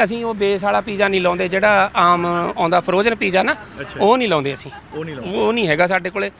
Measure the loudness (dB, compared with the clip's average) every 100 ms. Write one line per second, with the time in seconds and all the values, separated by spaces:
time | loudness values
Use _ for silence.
0 | 0 0 -6 -2 0 0 0 -2 -2 0
1 | 0 2 0 0 -2 0 4 4 2 2
2 | 4 4 2 -2 -2 -2 0 2 2 0
3 | 0 0 0 0 0 -2 -8 -14 -12 0
4 | 4 4 2 0 0 -6 -10 -16 -14 -12
5 | -10 -10 -6 -2 0 0 2 2 2 0
6 | -2 -4 -6